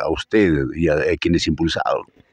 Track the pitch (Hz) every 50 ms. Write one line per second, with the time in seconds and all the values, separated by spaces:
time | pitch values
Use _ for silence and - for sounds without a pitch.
0 | - - 82 - - - - 110 104 90 78 71 67 65 - 80 82 78 73 76
1 | 76 90 85 80 - 82 85 78 - 82 76 69 82 82 - - - 62 67 -
2 | - - _ _ _ _